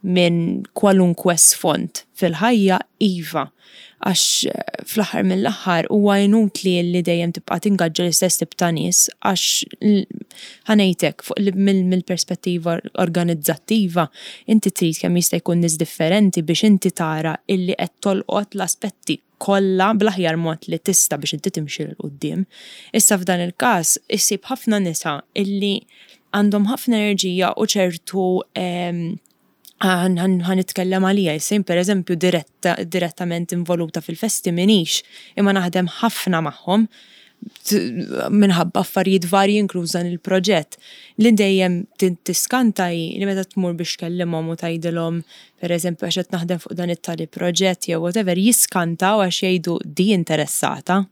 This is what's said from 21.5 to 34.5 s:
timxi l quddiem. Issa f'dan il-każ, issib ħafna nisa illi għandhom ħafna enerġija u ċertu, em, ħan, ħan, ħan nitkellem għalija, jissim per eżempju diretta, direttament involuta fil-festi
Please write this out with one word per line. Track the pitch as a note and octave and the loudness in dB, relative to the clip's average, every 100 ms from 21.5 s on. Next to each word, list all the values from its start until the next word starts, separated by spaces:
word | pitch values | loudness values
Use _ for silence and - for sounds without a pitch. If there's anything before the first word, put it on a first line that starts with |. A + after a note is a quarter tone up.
| E3 | -4
timxi | D3+ - D3+ | -8 -8 -10
l | - | -8
quddiem. | D3 C#3+ D3 D#3+ F#3+ - - - - | -12 -8 -6 -4 -4 -8 -20 -20 -4
Issa | - - G3+ | 2 2 2
f'dan | F3+ F3+ | 0 0
il-każ, | F3 - B3 G3 D#3+ - _ | -2 0 2 2 0 -2 _
issib | G#3 - G3 - | -2 0 -2 -6
ħafna | A#3 - G#3 | -6 0 0
nisa | F#3 D#3+ E3 C#3+ - - | 0 -2 -4 -6 -6 -4
illi | G3 G3+ G3+ G3 _ _ - - _ | -2 -2 -2 -2 _ _ -20 -20 _
għandhom | G3+ G#3 G#3 G3+ | 2 2 4 0
ħafna | B3+ - A3 G#3 | 0 0 0 2
enerġija | G3+ F#3 F3+ F3+ - | 0 -2 0 0 0
u | G#3+ | -2
ċertu, | G#3 F#3 E3+ - F#3+ F#3 F#3 - - | 2 0 0 -6 -2 0 0 -2 -6
em, | F#3 F3 F3 F3 E3+ G#3 _ _ _ _ - _ | -4 -4 -4 -4 -6 -8 _ _ _ _ -20 _
ħan, | F#3+ F3+ F#3 F3 | 0 2 2 2
ħan, | F#3+ F#3 F3 | 2 0 2
ħan | F#3 | 0
nitkellem | F#3 - F#3 F#3 F#3+ | -2 -4 -2 2 2
għalija, | G3+ F3+ D#3 | 2 2 -2
jissim | - G#3 F#3+ | -2 -2 0
per | F3 | 0
eżempju | F3+ G3+ E3+ E3+ | 0 -2 0 0
diretta, | F3+ F3 D3 _ F3+ E3+ | 2 0 -2 _ -2 -2
direttament | F3 F#3 E3+ - F3 E3+ E3+ F3 | -4 -4 -4 -4 -6 -4 -4 -4
involuta | E3+ F3 E3 E3 | -2 -2 -2 -6
fil-festi | D#3+ E3+ A3 - - | -8 -6 -4 -4 -2